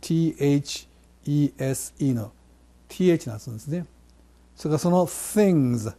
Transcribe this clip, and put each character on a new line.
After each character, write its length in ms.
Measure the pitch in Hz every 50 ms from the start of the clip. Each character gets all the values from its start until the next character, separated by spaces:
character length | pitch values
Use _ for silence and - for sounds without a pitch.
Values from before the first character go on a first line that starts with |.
テ 80 | - -
ィ 280 | 165 165 165 160 -
ー 80 | - 143
エ 100 | 143 143
イ 60 | 143 139
チ 240 | - - - - _ _ _ _ _ _ _ -
イ 220 | 147 147 147 147
ー 60 | 135 - -
エ 160 | 139 135 131
ス 200 | - - - - -
イ 120 | 151 135
ー 40 | 123
の、 180 | 117 104 104 - _ _ _ _ _ _ _ _ _ _ -
テ 80 | -
ィ 100 | - 185 180
ー 40 | 170
エ 20 |
イ 40 | 160
チ 100 | - 127
の 40 | 107
発 160 | 107 - 135
音 60 | 110
で 60 | 110 -
す 60 | 139
ね。 180 | 156 180 165 - - - - _ _ - - _ _ _ _ _ _
そ 140 | - - 156
れ 40 | 156
か 20 |
ら 40 | 143
そ 120 | - 175
の 160 | 175 180 175
things、 840 | - - - - - - 214 214 196 180 151 135 123 120 117 107 107 -